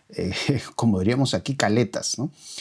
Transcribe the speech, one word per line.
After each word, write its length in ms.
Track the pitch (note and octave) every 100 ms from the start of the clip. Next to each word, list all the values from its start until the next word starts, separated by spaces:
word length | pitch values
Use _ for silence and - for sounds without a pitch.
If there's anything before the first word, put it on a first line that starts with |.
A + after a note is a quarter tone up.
| -
Eh, 240 | - F2+ F#2 -
<laughs> 220 | C3+ - -
como 240 | A#2 F#2+
diríamos 360 | F#2 B2+ C3 F#2
aquí, 200 | - C3+
caletas, 640 | G#2 A2 A#2 - - -
¿no? 140 | D3 - - -